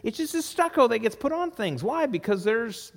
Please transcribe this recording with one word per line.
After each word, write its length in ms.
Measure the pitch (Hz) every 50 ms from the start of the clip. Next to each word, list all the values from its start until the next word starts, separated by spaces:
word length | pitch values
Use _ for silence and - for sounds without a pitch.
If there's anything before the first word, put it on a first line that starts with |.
it's 160 | - 226 220 -
just 160 | 320 294 -
a 80 | 330
stucco 460 | 311 - - - 339 330 330 320 254 233
that 100 | 233 220
gets 180 | 226 220 -
put 160 | - - 285
on 180 | 320 339 359 339
things. 320 | - - 208 175 143 120
Why? 220 | 151 226 302 330 311
Because 400 | 269 202 165 - 202 202 190 175
there's 480 | 208 220 233 233 226 190 - - - -